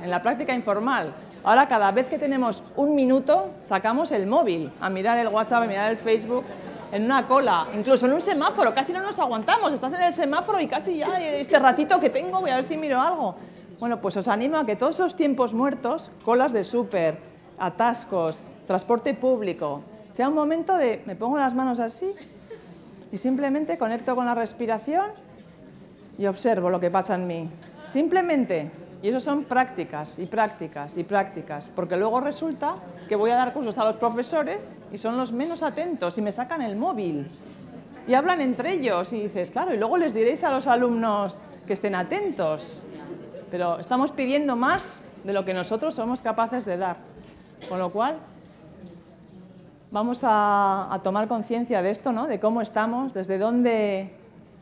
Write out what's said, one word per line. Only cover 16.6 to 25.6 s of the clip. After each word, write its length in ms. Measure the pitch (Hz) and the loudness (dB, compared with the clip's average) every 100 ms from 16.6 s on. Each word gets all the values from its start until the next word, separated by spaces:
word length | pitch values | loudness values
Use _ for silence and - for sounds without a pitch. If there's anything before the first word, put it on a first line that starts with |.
| 185 | 0
súper, 540 | 240 220 190 165 156 - - - - | -2 0 0 0 0 -8 -20 -18 -6
atascos, 840 | 185 175 233 240 - 185 160 156 - - - | -4 2 2 0 -2 -2 -2 -4 -12 -14 -2
transporte 460 | 185 - 233 277 | -2 2 0 0
público, 680 | 247 254 247 196 165 151 143 - - - | 0 2 2 0 -4 -4 -6 -10 -20 -12
sea 160 | - 262 | -2 0
un 80 | 311 | 2
momento 400 | 302 330 330 370 | 2 0 2 2
de, 280 | 254 214 - | 2 0 -6
me 100 | 185 | -6
pongo 220 | 226 294 | -2 0
las 160 | 269 | 0
manos 260 | 247 262 240 | 2 0 0
así 340 | 226 226 381 403 - - - 453 - - - - - | -2 -4 -8 -8 -14 -20 -18 -18 -18 -20 -20 -20 -12
y 40 | 196 | -4
simplemente 600 | 254 262 285 285 311 339 | 0 0 0 0 0 -2
conecto 360 | 220 233 247 | -2 -2 -2
con 120 | 254 247 | 0 0
la 100 | 233 | 0
respiración 680 | 220 - 226 220 220 330 415 427 - - - - | -2 -4 -2 -2 0 0 -2 -6 -20 -20 -20 -20